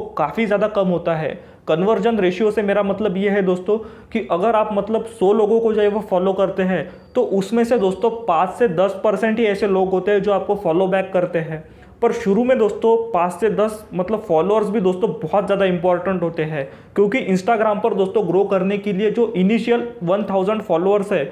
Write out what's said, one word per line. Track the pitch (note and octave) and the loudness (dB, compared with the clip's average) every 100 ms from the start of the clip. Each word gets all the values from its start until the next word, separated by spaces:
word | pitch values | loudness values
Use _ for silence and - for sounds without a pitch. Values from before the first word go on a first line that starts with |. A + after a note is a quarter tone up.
| - - | -2 -4
काफ़ी | D3+ A3+ A3 | -2 0 0
ज़्यादा | G3+ G#3+ | 0 0
कम | G3+ F#3+ | 0 0
होता | E3+ E3+ D#3+ | 0 -2 -2
है। | D3+ - - - - | -4 -8 -14 -10 -2
conversion | E3 G3 A3+ A3+ A3 | 0 2 2 2 2
ratio | F3+ F3+ G#3+ | 0 2 0
से | A3 | 0
मेरा | G3+ G3+ | 0 0
मतलब | G3 G3 G#3+ F#3 | 0 0 -2 0
ये | G3+ | 0
है | G3+ | 2
दोस्तों | F#3 F3+ F#3 A3 - - - | 2 0 0 -2 -4 -16 -8
कि | A3+ A#3 | -6 -2
अगर | E3+ A3 G#3+ | 0 2 2
आप | G#3+ | 0
मतलब | G3 G3+ A3 - | -2 -2 -4 -4
सौ | - F#3 | 0 2
लोगों | A3+ G3+ A3+ | 4 4 2
को | A3+ | 2
जो | G#3+ | 2
है | G#3 | 2
वो | G#3 | 0
फॉलो | G3+ F#3 F#3+ | -2 0 0
करते | F#3+ F#3 F#3+ | 0 0 0
हैं | F#3 F3 - - - B3+ | -2 -2 -4 -12 -6 -2
तो | A3 | 0
उसमें | G3 F#3+ A#3 | -2 0 0
से | A#3 A#3+ | 2 2
दोस्तों | F#3+ F#3+ A#3 A3+ - | 0 0 -2 -2 0
पाँच | D#3+ F#3 | 0 0
से | - A#3 | 0 0
दस | E3 G3 F#3+ | 2 0 0
परसेंट | A3 G3 A3 A3 | -2 0 0 2
ही | G#3+ | 0
ऐसे | G3 G#3 | 0 0
लोग | F#3+ F#3+ | 0 2
होते | F#3 F#3+ | 0 0
हैं | G#3 | 0
जो | G3+ | 2
आपको | F#3+ F#3+ G3+ | 0 0 -2
follow | F3 E3+ F#3+ | 0 2 2
back | F#3+ F#3+ | 0 0
करते | F#3 F3 E3 | -2 -2 -2
हैं। | D#3 D#3 - - - - | -4 -8 -14 -20 -20 -2
पर | A#3 | -2
शुरू | - G3 G3+ | 0 0 2
में | B3 A#3+ | 2 2
दोस्तों | G#3 - A3+ A3+ A3+ | 2 2 2 2 0
पाँच | F3+ F3+ | -2 -2
से | F3+ A3 | 0 -2
दस | F#3 G#3+ - - | 0 -2 -4 -8
मतलब | F3 F3 G#3+ | -6 -4 -4
followers | - D#3+ F#3 G#3+ G3 | 0 2 2 2 0
भी | G#3+ | 0
दोस्तों | F#3 F3+ G#3 | 0 0 -2
बहुत | - D#3 G3+ G3 | -4 -2 -2 0
ज़्यादा | F#3+ F#3+ | 0 0
important | F3+ F3+ F3 F#3+ F#3 | 2 0 0 0 -2
होते | E3+ E3 | -4 -4
हैं, | D#3 D3+ C3+ - - - | -4 -6 -8 -12 -6 0
क्योंकि | G#3 C4 F#3 | 2 0 0
Instagram | F#3 A#3+ A3+ A3 G#3 | 0 2 2 2 0
पर | A#3 | 0
दोस्तों | G3 F#3+ F#3+ F3 | 0 0 0 2
ग्रो | F#3 G3 | 2 2
करने | F#3+ F#3 G3+ | 0 0 -2
के | G#3 | -2
लिए | F#3+ G#3+ | 0 0
जो | A#3 A#3 F3+ | 0 0 2
initial | F#3 A3+ A#3 A#3+ A#3+ - | 2 2 2 0 -2 -6
one | E3+ G3+ | -2 0
thousand | G3+ F#3+ F#3 A3 | 0 0 0 -2
followers | - E3 F#3+ G#3 G3 | 0 0 2 0 0
है | F3+ C3+ | -2 -2